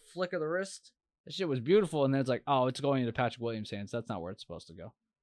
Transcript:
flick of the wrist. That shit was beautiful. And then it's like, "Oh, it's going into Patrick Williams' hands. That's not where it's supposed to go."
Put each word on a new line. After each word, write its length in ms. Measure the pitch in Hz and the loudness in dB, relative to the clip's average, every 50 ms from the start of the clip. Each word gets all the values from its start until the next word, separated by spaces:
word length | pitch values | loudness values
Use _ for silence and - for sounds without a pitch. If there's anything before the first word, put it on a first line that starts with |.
| _ - - | _ -16 -6
flick 180 | 170 185 175 185 | -6 -6 -4 -2
of 80 | 175 | -4
the 80 | 156 156 | -2 -2
wrist. 440 | 165 185 196 190 - - _ - _ _ _ _ _ _ _ | -2 -4 -4 -6 -10 -16 _ -20 _ _ _ _ _ _ _
That 80 | - 143 | -14 -6
shit 120 | - 190 165 | -4 -2 0
was 120 | 139 127 | 0 -2
beautiful. 460 | 113 135 185 214 202 165 165 151 139 | 4 6 6 6 6 4 2 2 4
And 80 | 135 135 | 4 4
then 80 | 135 135 | 2 2
it's 80 | 127 | 2
like, 120 | 127 113 - | 0 -2 2
"Oh, 200 | - 143 131 127 131 | 2 4 4 4 2
it's 120 | 131 - | 0 0
going 220 | 135 139 139 131 123 | 0 2 2 2 2
into 100 | 117 113 | 0 0
Patrick 300 | - 127 120 - - 117 | 0 0 0 -2 -2 -4
Williams' 280 | 117 113 110 107 - | -4 -4 -4 -6 -6
hands. 200 | - 101 101 101 - | -6 -8 -8 -4 -6
That's 160 | 117 113 - | -6 -4 -4
not 140 | 113 92 82 | -6 -6 -6
where 100 | 90 101 | -8 -10
it's 80 | - - | -12 -12
supposed 260 | _ 92 80 - - | _ -12 -12 -12 -16
to 40 | 82 | -16
go." 200 | 90 82 110 _ _ _ _ _ _ | -16 -16 -16 _ _ _ _ _ _